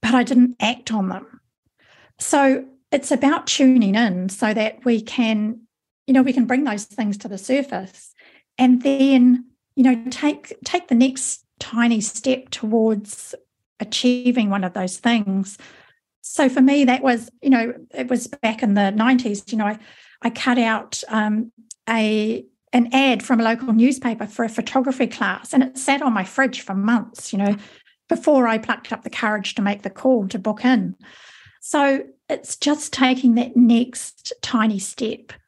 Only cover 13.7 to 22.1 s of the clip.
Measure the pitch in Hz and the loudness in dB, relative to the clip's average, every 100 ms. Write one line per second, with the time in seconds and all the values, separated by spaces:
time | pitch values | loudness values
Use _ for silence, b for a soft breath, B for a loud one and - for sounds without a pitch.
13.7 | _ 214 - 254 247 247 247 208 196 185 | _ -8 -2 0 0 0 0 0 0 -2
14.7 | 180 185 - 240 233 202 190 190 - b | -4 -6 -4 0 0 0 -4 -4 -10 b
15.7 | b b b _ _ - - 277 262 262 | b b b _ _ -16 0 0 4 4
16.7 | 285 269 254 269 233 233 _ 277 254 226 | 4 2 2 0 -2 -4 _ 0 2 0
17.7 | 240 - 269 247 247 - - 226 220 226 | -8 -16 -10 -4 -4 -6 -6 -4 -2 0
18.7 | 202 196 208 226 254 233 208 - 220 208 | 2 2 2 2 2 0 -6 -6 -4 -4
19.7 | 220 b b b b 240 233 - 247 226 | -6 b b b b -6 -4 -2 2 2
20.7 | 220 - - - 220 214 214 226 _ _ | 0 -6 -12 -6 -2 0 -2 -4 _ _
21.7 | - - 226 220 | -18 -4 0 0